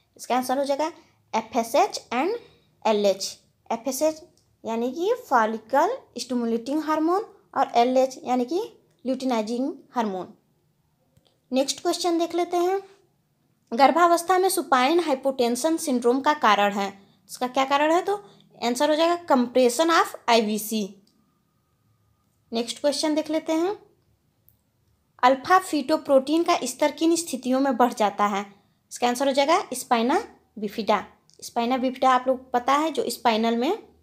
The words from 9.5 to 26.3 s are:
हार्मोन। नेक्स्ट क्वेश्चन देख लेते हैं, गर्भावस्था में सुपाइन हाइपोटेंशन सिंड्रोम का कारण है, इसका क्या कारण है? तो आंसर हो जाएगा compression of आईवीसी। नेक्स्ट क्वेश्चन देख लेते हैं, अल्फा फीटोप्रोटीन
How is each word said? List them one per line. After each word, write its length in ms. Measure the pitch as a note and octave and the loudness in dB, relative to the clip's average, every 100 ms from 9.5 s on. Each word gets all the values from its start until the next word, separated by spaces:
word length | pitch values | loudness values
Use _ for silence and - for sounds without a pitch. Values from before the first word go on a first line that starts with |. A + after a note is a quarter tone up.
| A#3+ C#4 C#4 - B3 | -4 -4 -6 -8 -4
हार्मोन। 380 | G#3+ F#3 - - _ _ _ _ _ _ _ _ _ _ - | -4 -6 -10 -16 _ _ _ _ _ _ _ _ _ _ -4
नेक्स्ट 300 | B3+ C#4 - | -2 -2 -2
क्वेश्चन 380 | F4 E4+ F4 E4 | -4 -2 0 0
देख 160 | E4 E4+ | -2 -2
लेते 220 | F4 F4 | -2 0
हैं, 220 | F4+ G4 G4 _ _ _ _ _ _ _ - | 0 -2 -6 _ _ _ _ _ _ _ -6
गर्भावस्था 640 | A#3 C#4 D4+ F4 E4+ E4+ F#4 | 4 4 6 4 4 2 2
में 120 | F#4+ | 2
सुपाइन 500 | F4+ B3+ B3+ C4 E4+ | 0 0 2 4 2
हाइपोटेंशन 800 | D#4+ C4+ C4+ C4 A#3+ A#3+ D#4+ D#4+ | 0 -2 -2 0 0 0 -2 -2
सिंड्रोम 440 | - B3 A#3+ C4 | -2 0 2 2
का 120 | C4+ | 2
कारण 400 | D4+ A3+ G3+ G3+ | 2 2 2 2
है, 340 | G3+ G3 - _ _ - | 0 -6 -10 _ _ -20
इसका 180 | - B3 | -8 -4
क्या 180 | C4+ C4+ | -2 0
कारण 260 | C#4+ D#4 | 2 2
है? 100 | E4+ | 2
तो 140 | F#4 G4+ - - _ - | 0 -6 -8 -20 _ -6
आंसर 260 | A#3 B3 D4 | -4 0 0
हो 60 | D#4 | 2
जाएगा 300 | E4 F4 F4 | 2 0 0
compression 640 | C4+ B3 B3+ A#3+ A#3+ E4 | 0 2 2 2 2 2
of 260 | E4 G#4 - - | 2 2 -2 0
आईवीसी। 760 | A#3 G#3+ G#3+ - A3 F#3+ - _ _ _ _ _ _ _ _ _ _ _ _ _ _ _ | 2 2 -2 -4 -4 -6 -10 _ _ _ _ _ _ _ _ _ _ _ _ _ _ _
नेक्स्ट 260 | A3+ A#3 - | -6 -6 -4
क्वेश्चन 340 | D4 C#4+ D#4 D4+ | -2 0 -2 -2
देख 140 | D4+ | -2
लेते 240 | D#4 D#4+ | -4 -2
हैं, 260 | D#4+ F4+ G#4 _ _ _ _ _ _ _ _ _ _ _ _ _ _ | -2 -2 -4 _ _ _ _ _ _ _ _ _ _ _ _ _ _
अल्फा 360 | B3+ C4 D4+ F#4 | 2 2 4 2
फीटोप्रोटीन 840 | F#4 D4+ B3+ D#4 D4 C4+ C4+ | 2 -2 0 -2 4 2 4